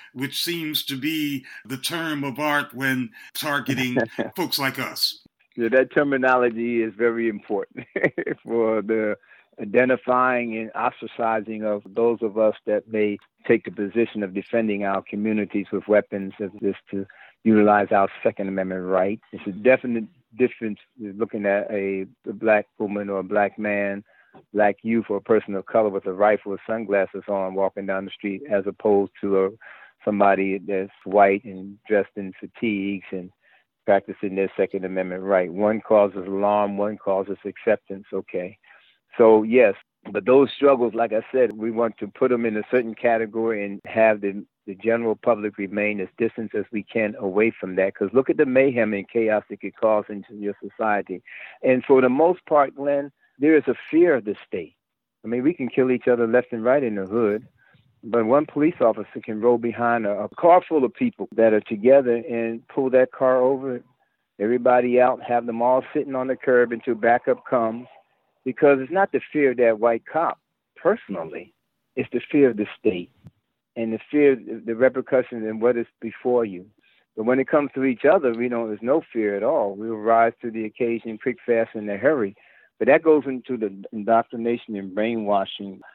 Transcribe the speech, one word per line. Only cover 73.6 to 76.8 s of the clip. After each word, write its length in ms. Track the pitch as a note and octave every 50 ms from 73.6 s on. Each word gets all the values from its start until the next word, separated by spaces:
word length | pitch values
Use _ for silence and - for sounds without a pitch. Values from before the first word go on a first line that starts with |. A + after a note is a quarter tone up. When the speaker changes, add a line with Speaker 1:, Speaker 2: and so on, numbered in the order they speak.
| _ _ -
Speaker 2:
and 200 | A#2 A2+ A2+ A2
the 40 | A2 - -
fear 220 | - D3 D3 C#3 C3+
of 340 | A2+ G2 G#2 A2+ A2+ -
the 80 | A2 A#2
repercussions 720 | A2+ B2+ C3 B2+ C3 B2 - C3+ B2+ B2 - B2 A#2 A2
and 160 | A2 A2 A2 A2+
what 160 | B2 B2 A#2
is 80 | A2+ - _ - -
before 420 | A2+ - - - B2+ B2 A#2+ A#2
you. 220 | G#2 F#2+ F2 F#2 - _ _